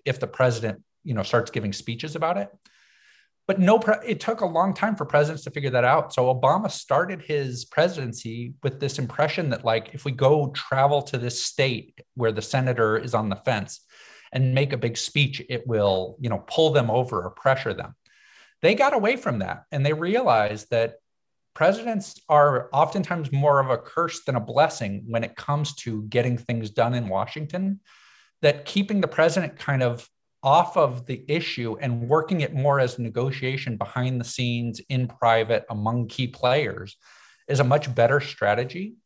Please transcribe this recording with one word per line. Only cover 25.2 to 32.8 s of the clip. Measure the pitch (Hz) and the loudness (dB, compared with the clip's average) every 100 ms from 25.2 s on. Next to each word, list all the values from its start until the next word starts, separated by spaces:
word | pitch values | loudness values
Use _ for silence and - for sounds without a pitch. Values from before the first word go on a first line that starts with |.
it | 117 - | -4 -8
comes | - 147 143 - | -4 -2 -4 -8
to | 120 107 | -8 -8
getting | 107 120 123 117 | -2 0 0 -2
things | - 117 107 | -4 -6 -4
done | 113 117 | 0 0
in | 123 104 | 0 -2
Washington, | 95 113 151 151 180 196 196 _ _ _ _ _ _ | -2 -2 -6 -8 -4 -4 -4 _ _ _ _ _ _
that | 147 143 - | 2 2 -2
keeping | 196 202 208 | -2 0 0
the | - | 0
president | - 160 185 156 - | 4 4 2 -4 -6
kind | - 135 | -2 0
of | 123 120 - _ _ _ | 0 -2 -10 _ _ _
off | 135 160 175 180 | 4 4 4 4
of | 143 123 123 | 2 0 -8
the | 123 - | -10 -4
issue | 165 170 - 117 110 | -4 -4 -6 -6 -4
and | 131 117 117 | -4 -4 2
working | 156 156 180 | 2 2 -2
it | 147 | -2
more | 151 143 | 0 2
as | 139 | 4